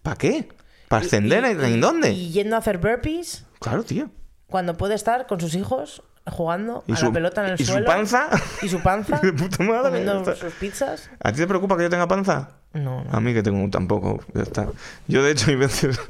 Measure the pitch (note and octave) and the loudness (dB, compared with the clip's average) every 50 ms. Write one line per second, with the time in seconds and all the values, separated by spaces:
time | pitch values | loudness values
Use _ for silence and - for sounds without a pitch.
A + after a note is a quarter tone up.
0 | - D3+ - - - E3 B3+ D#4+ A3+ - - - - - _ - - - A2 A2 | -6 -6 -4 0 2 2 2 2 -2 -6 -12 -20 -20 -20 _ -20 -4 0 0 0
1 | A#2 A#2 - G#2 G#2 A#2 D#3 A3 C4 C4 G#3 D#3+ C3+ A#2+ A#2 A2+ C#3+ A3 E4 E4 | 2 2 2 2 4 4 4 4 4 2 2 2 2 2 4 4 4 4 4 4
2 | D4+ - G2 F#2+ F3+ E3+ D#3+ G3+ G3+ G#3+ A3+ A3+ A3 A3+ G3 F3 E3+ G#3 A#3 A#3+ | 2 2 2 0 -4 -2 -2 -2 0 0 -2 0 0 0 -2 0 0 0 0 0
3 | A#3+ D#4 D#4 E4+ F4 - - - - - _ - - - A#2 F3+ A#3 - - G#3 | -2 -4 -4 -4 -6 -8 -12 -14 -14 -20 _ -10 -6 -4 -2 -2 -2 -2 -4 -4
4 | D4+ A3+ - - - - - _ _ - - F#3+ F3+ F3 E3+ E3+ F#3+ G3 G#3+ G3+ | -4 -6 -10 -16 -20 -20 -20 _ _ -4 -4 -2 -2 -2 -2 -2 -2 -2 -2 0
5 | - A3+ A#3 B3+ C4 - G#3 F3 E3 E3 D#3 F3+ G3+ - B3+ C4 D4 - - - | 0 0 0 0 0 -2 -4 -4 -2 -2 -2 -2 -2 -2 -4 -4 -4 -8 -14 -20
6 | - _ _ _ - - - - E3+ D#3+ E3+ F3+ G#3+ A#3 A#3 - - - A2 G2+ | -20 _ _ _ -12 -12 -6 -4 -2 -2 -2 -2 -2 -4 -6 -8 -4 -2 0 2
7 | - - - E3 E3 F3+ F3+ G#3+ G3+ F#3+ F#3 - C3+ A2+ F#3+ G3 G#3+ A#3+ E3 G3 | 2 2 2 2 0 0 0 0 -2 -2 0 0 0 0 2 2 4 4 2 2
8 | G#3+ G3 A#3+ B3 D4 D#4 - - - - - - - F#3+ F3+ E3+ - F#3 F#3+ G#3+ | 2 2 2 2 2 4 2 0 0 -2 -8 -6 -4 -4 -4 0 2 2 2 2
9 | G#3 - G#3+ G3 G3 F#3+ E3+ C3 E3+ F#3+ F#3+ - F3 G#3+ A3+ A#3+ C4 C4+ B3+ A#3 | 0 -2 -2 2 2 2 2 0 -2 -2 0 0 0 2 2 2 2 2 2 0
10 | F#3+ G3 G3+ G3 F#3 F3+ E3 - F3+ E3+ E3 - F#3 G3+ G3 - C#4 C4+ - - | 0 0 0 0 0 -2 -4 -4 -6 -10 -8 -6 -8 -8 -4 -4 -4 -4 -4 -8
11 | - - B3+ - - - G#2+ C#3+ E3 F#3 G3+ F#3 F#3+ G3 G3 E3+ F3 E3+ F3 F3 | -12 -18 -18 -6 -4 -4 0 0 0 0 0 0 0 0 0 2 2 0 2 2
12 | F3 E3+ F#3+ G3 G3 F#3+ D#3+ C#3 C#3 - - - _ _ - D#3 C#3+ C3 B2+ C3 | 2 2 2 0 2 0 0 0 -2 -8 -14 -20 _ _ -8 -6 -4 -4 -4 -6
13 | - - - A2+ A2 B2 A#2+ A2+ G2+ G#2+ G2 G2 F#2+ G2+ G2 - F#2 F2+ G#2 G2+ | -6 -2 -2 0 2 2 2 2 2 2 2 2 0 0 0 0 0 0 0 0
14 | F#2 G2 G2+ - - - - - G#2 - - - G#2 G#2+ - - - - - - | 0 -2 -2 -4 -6 -6 -4 -4 -4 -2 -2 -4 -4 -4 -6 -10 -12 -18 -18 -18
15 | - - - B2+ C#3 C#3+ D3+ C3 - D3+ C#3+ C3 C#3 C3 - - - C3+ B2+ - | -6 0 2 4 4 4 4 4 2 2 4 4 4 2 2 0 0 0 0 -2
16 | - - | -4 -4